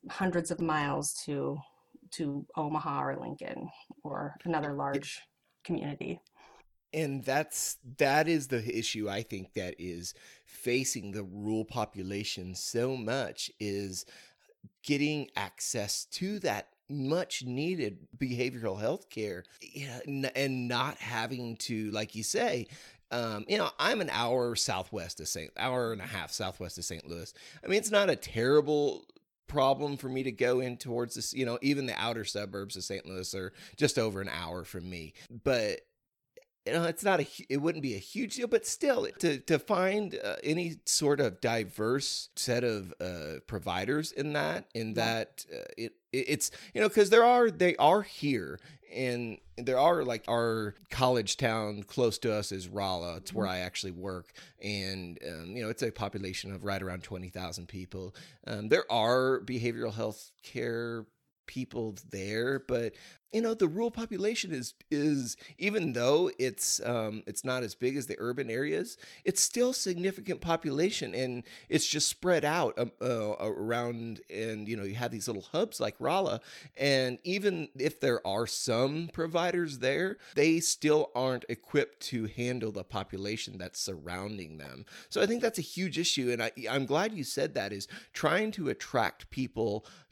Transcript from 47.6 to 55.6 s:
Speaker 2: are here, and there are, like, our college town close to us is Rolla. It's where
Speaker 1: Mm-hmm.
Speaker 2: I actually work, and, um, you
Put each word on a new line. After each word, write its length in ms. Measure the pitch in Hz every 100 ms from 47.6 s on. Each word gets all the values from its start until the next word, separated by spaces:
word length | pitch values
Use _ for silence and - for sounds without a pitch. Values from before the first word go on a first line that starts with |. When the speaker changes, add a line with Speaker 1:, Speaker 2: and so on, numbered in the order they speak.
| 180 -
Speaker 2:
are 260 | 151 208
here, 580 | 202 - 147 120 73 - - 143 - 101
and 440 | 127 120 117 101 - -
there 200 | 120 127
are, 280 | 160 170 127
like, 180 | 113 -
our 460 | 117 117 113 104 - -
college 460 | 123 127 120 101 -
town 480 | 123 113 107 104
close 340 | 104 - 120 -
to 120 | 117
us 220 | 107 101
is 160 | 95 90
Rolla. 480 | 98 98 90 87 82
It's 160 | -
where 140 | - 98
Speaker 1:
Mm-hmm. 80 | 92
Speaker 2:
I 40 |
actually 320 | 90 - 95
work, 400 | 87 95 90 - - - -
and, 560 | 101 101 95 95 87 85 69
um, 300 | 80 85
you 60 | 120